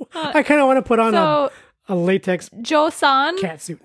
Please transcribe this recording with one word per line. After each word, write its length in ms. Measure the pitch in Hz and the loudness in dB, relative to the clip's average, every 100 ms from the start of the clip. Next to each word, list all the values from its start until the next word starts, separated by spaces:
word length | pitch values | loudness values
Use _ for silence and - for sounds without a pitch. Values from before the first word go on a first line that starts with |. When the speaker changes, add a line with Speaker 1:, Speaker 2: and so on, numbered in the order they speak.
| - | -14
Speaker 1:
Uh, 180 | 339 311 302 | -8 -2 -2
Speaker 2:
I 80 | |
kinda 220 | 269 294 269 | 2 2 4
wanna 160 | 262 | 2
put 180 | - 226 | 2 0
on 140 | 226 | 2
Speaker 1:
so, 380 | 220 214 294 277 - _ _ - | 2 2 0 -2 -6 _ _ -6
Speaker 2:
a, 60 | |
a 20 | 185 | -2
latex 540 | 175 190 190 180 - | 0 0 -2 -4 -6
Speaker 1:
Joseon 880 | - 233 311 311 - 294 269 285 370 | -14 -2 0 0 0 2 2 0 -2
Speaker 2:
cat 220 | 381 160 | -6 -8
suit 200 | - 160 | -14 -14